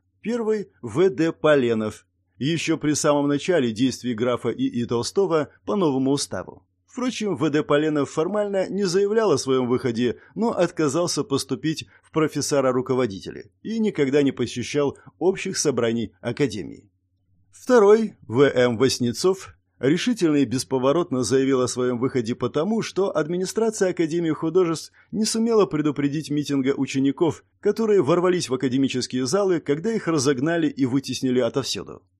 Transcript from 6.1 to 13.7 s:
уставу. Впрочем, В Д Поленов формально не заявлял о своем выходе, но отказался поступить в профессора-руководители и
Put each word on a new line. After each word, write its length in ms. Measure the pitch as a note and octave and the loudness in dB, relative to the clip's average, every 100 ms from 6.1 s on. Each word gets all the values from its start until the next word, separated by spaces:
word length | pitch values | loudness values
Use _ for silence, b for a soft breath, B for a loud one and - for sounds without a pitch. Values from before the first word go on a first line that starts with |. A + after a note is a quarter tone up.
уставу. 560 | C#3 - F#2+ E2+ - _ _ _ | 0 -2 -8 -10 -16 _ _ _
Впрочем, 480 | - B3+ - G#3 | -6 -6 -4 -4
В 160 | C3 D#3 | -2 0
Д 140 | D3+ | 0
Поленов 460 | D3 D3+ D#3 D3+ C3 | 2 2 2 0 -2
формально 580 | - D#3+ G#3 G3+ G3 F3+ | -2 -2 -2 -2 -2 -2
не 160 | F#3+ | -2
заявлял 480 | G3 F3+ G3+ A3+ G#3+ | 0 2 2 2 2
о 60 | C3+ | 0
своем 280 | C3 C3 B2 | 2 0 2
выходе, 540 | B2 B2+ A2 B2 - B F3+ | 0 0 0 -2 -2 B -4
но 160 | A3+ | -2
отказался 720 | - E3+ - D3+ D3 F3 D3+ | 0 -2 0 0 0 -2 -2
поступить 640 | C#3 C#3 - C3 D#3 D#3 - b | -2 -4 -2 -4 -4 -6 -10 b
в 80 | _ | _
профессора-руководители 1400 | D#3+ D#3 D3 C3+ C#3+ C3 B2+ B2+ B2+ B2 F#2+ - B1+ - _ | -2 0 -2 0 2 2 0 0 0 0 -4 -12 -14 -18 _
и 180 | - | -8